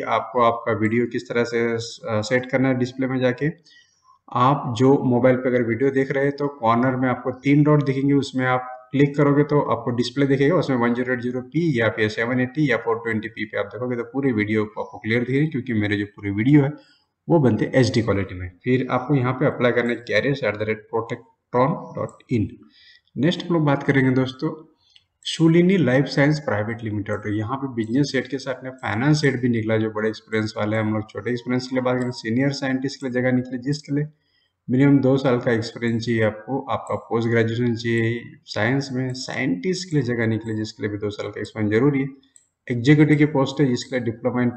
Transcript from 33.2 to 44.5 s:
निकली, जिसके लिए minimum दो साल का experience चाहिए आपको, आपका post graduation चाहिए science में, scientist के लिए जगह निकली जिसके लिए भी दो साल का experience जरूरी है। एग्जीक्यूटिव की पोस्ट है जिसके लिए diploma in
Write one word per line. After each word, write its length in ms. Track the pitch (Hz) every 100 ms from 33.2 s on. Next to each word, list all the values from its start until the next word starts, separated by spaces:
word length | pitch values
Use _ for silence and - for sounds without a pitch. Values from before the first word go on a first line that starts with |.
| 127
निकली, 260 | 127 123 127
जिसके 340 | 123 147 -
लिए 120 | 143 151 - _ _ _ _ -
minimum 300 | 127 139 139
दो 160 | 127 131
साल 220 | 135 120
का 120 | 120
experience 520 | 117 107 - 117 113
चाहिए 180 | 117 117
आपको, 360 | 107 107 - 135 -
आपका 240 | 110 - 104
post 240 | - 113 113
graduation 460 | 117 113 113 123
चाहिए 460 | 113 117 117 113 117 120 - -
science 420 | - 107 135 135
में, 200 | 127 131
scientist 760 | 127 - - 127 - 185 175 -
के 60 | 147
लिए 80 |
जगह 220 | 120 117 113
निकली 280 | 110 107
जिसके 280 | 110 110 -
लिए 80 | 110
भी 60 | 104
दो 120 | 104
साल 200 | 101 104
का 100 | 101
experience 320 | 107 113 104
जरूरी 280 | 107 139 139
है। 80 | 139 - _ _ _ _ -
एग्जीक्यूटिव 500 | 123 120 151 151 147
की 80 | 147
पोस्ट 320 | 139 131 -
है 60 | 143
जिसके 320 | 123 - 131
लिए 60 | 117
diploma 360 | 117 127 117
in 80 | 123